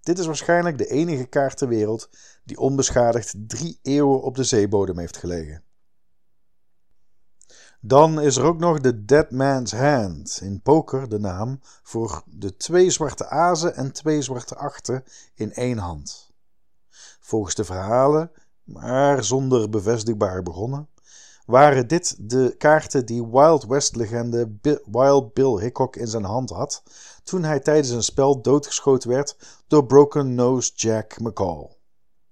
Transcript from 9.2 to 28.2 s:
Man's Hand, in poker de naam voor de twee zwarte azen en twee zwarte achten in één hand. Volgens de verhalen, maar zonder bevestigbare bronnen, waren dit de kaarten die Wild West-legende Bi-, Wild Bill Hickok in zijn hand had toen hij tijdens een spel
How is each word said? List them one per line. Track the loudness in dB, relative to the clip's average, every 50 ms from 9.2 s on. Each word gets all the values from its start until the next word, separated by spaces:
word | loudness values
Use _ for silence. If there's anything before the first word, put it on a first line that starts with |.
| 4 2
Man's | -2 -2 0 0 0 -2 -4 -6 -4
Hand, | -2 0 2 2 0 0 -4 -6 -10 -12 -12 -12 -10 -10
in | -8 -10 -4 0
poker | 2 2 2 2 -2 -6 -8 -6 -6
de | -6 -6
naam | -6 -6 -6 -6 -6 -8 -8 -10 _ -20 -20 _ _
voor | -10 -6 -6 -6 -6 -8 -10 -14
de | -16 -16 -10 -10 -10 -10
twee | -10 -8 0 2 4 4 4
zwarte | 2 0 -4 -6 -6 -8 -8 -6
azen | -2 0 2 2 0 0 -2 -4 -4
en | -4 -8 -8 -8
twee | -6 -4 -2 -2 -2 -2
zwarte | -6 -8 -10 -12 -14 -14
achten | -10 -10 -10 -10 -10 -8 -6 -6 -6 -8 -12 -20 -20 -20 _ _
in | -10 -10 -8 -6
één | -4 -4 -4 -4 -4
hand. | -6 -8 -10 -12 -14 -16 -18 -18 -20 _ _ _ _ _ _ _ _ _ _ _ _ _ _ -20 -20 -20 -20 _
Volgens | _ -6 -4 -4 -4 -4 -6
de | -6 -6
verhalen, | -6 -6 -8 -4 0 2 4 4 4 4 2 -2 -4 -10 -20 _ _ _ _ _
maar | -20 -18 -12 -8 -4 0 2 2 2 2 2 0
zonder | -2 -2 -2 0 2 2 2 2 2
bevestigbare | -2 -2 0 0 -2 -2 0 -2 -2 0 -2 -2 -2 -4 -6
bronnen, | -8 -8 -8 -8 -8 -8 -10 -12 -14 _ _ _ _ -20 -20 -20 -20 _ _ _
waren | 4 6 8 8 8 6 4 2 0
dit | -2 -2 -2 -4 -10 -10
de | -8 -2 0 2 2 0 0 2
kaarten | 4 4 4 4 2 0 -2 -2 -2
die | -2 -4 -6 -4
Wild | 0 4 6 6 6 6 4 2
West-legende | 0 -2 -2 -2 -2 -4 -4 -6 -4 -4 -6 -4 -2 -2 -2 -2
Bi-, | -4 -6 -4 -2 0 0 -2 -4 -4
Wild | 0 2 4 6 6 4 2 0 0
Bill | 0 2 2 2 0
Hickok | -4 -4 -2 -2 -4 -4 -4
in | -8 -8 -6
zijn | -6 -6 -4
hand | -4 -4 -6 -6 -6
had | -8 -8 -8 -8 -10 -12 _ _ -20 -20 -20 -20 -20 _ -12
toen | -6 -6 -4 -2
hij | 0 -2 0
tijdens | 2 2 4 4 2 2
een | -2 -4 -4
spel | -4 0 2